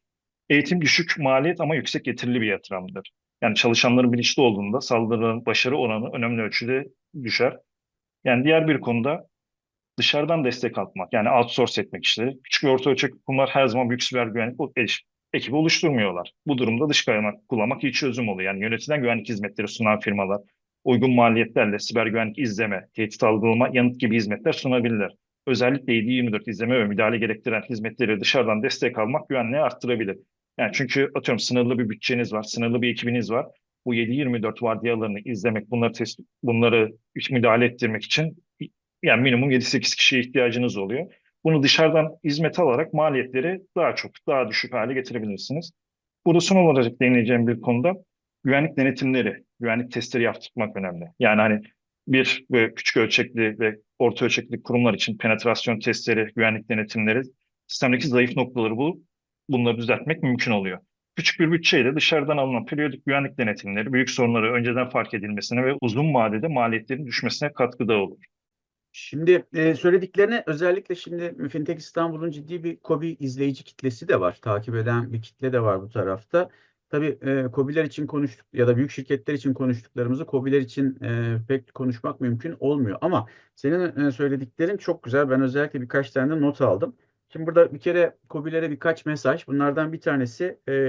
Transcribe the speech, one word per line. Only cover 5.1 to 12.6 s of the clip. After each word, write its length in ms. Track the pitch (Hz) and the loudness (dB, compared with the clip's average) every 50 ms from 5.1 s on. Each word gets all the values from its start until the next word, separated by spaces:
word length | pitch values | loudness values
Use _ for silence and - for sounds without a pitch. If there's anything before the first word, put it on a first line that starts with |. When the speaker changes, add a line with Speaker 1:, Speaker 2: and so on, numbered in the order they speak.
| 117 110 113 113 113 117 117 | 0 0 0 0 -2 -2 -2
Speaker 1:
başarı 320 | 120 110 - - 127 127 | -2 0 0 0 0 0
oranı 340 | 120 127 113 110 107 117 131 | 0 -2 -2 -2 -4 -4 -6
önemli 300 | - 120 117 117 120 113 | -6 -4 -4 -2 -2 -2
ölçüde 460 | 110 101 - - 120 120 131 135 143 135 _ _ _ _ - 151 127 | -4 -4 -4 -4 -2 -2 -2 -2 -4 -6 _ _ _ _ -14 -10 -6
düşer. 340 | 110 - - 117 139 - - _ _ _ _ _ _ _ _ _ _ _ _ - | -4 0 0 0 0 0 -4 _ _ _ _ _ _ _ _ _ _ _ _ 0
Yani 200 | 131 123 120 131 | 0 2 2 4
diğer 240 | 151 160 160 156 | 4 4 4 4
bir 120 | 156 147 131 | 2 0 0
konuda 480 | - 123 117 117 113 139 156 190 - _ _ _ _ _ _ _ _ _ _ _ _ _ - | 0 -2 -2 0 0 -2 -2 -4 -8 _ _ _ _ _ _ _ _ _ _ _ _ _ -6
dışarıdan 460 | - - - - 147 151 151 170 160 139 | -2 0 0 2 0 2 2 0 0 0
destek 340 | 123 117 - - 113 - | 0 -2 -2 -4 -4 -4
almak, 360 | - 98 - - - 110 - - | -4 -6 -6 -6 -10 -8 -2 0
yani 160 | 113 104 120 | 0 2 4
outsource 520 | 139 120 120 123 - - 120 117 - 113 | 4 4 4 2 2 0 0 0 0 -4
etmek 240 | 98 - - 92 - | -6 -6 -6 -4 -2
işleri. 360 | - - 110 113 131 131 - - | -2 0 0 -2 -4 -6 -8 -8
Küçük 200 | - - - | -4 -2 0